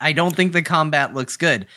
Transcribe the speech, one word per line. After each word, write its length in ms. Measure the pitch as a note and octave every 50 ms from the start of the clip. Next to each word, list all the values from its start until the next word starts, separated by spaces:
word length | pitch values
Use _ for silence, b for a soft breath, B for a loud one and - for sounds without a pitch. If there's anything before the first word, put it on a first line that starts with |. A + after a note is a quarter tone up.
I 120 | - D#3
don't 220 | D3+ D#3+ E3+ F3+ E3
think 160 | F#3 F3+ F#3
the 100 | E3+ F3
combat 520 | D#3 - F3 D#3+ D#3 D#3 D3+ C#3+ C#3 - C3
looks 220 | C3+ B2+ - -
good. 300 | - E3 E3 C3 G#2 F#2+ B B